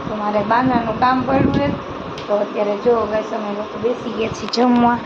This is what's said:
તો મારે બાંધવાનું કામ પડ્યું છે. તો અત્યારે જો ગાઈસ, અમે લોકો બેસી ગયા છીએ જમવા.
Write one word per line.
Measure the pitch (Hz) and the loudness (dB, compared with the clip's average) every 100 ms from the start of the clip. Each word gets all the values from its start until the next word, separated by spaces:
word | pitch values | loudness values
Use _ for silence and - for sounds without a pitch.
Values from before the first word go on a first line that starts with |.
તો | - 214 | -6 -4
મારે | 208 208 | -2 0
બાંધવાનું | 208 226 262 240 226 214 | 2 2 4 2 0 0
કામ | 254 262 | 2 2
પડ્યું | 247 269 - | 2 2 2
છે. | - 285 - - - - - - | 2 0 -2 -8 -10 -10 -10 -2
તો | 208 | -2
અત્યારે | 202 - 208 208 | 0 -2 -2 0
જો | 240 233 208 | 2 2 2
ગાઈસ, | 214 214 | -2 -2
અમે | 226 208 | -6 -4
લોકો | 202 214 220 | -6 -6 -4
બેસી | 226 247 - | -2 -2 -4
ગયા | 208 220 | -4 -4
છીએ | - 214 | -4 -4
જમવા. | - 247 240 240 240 | 2 4 6 4 2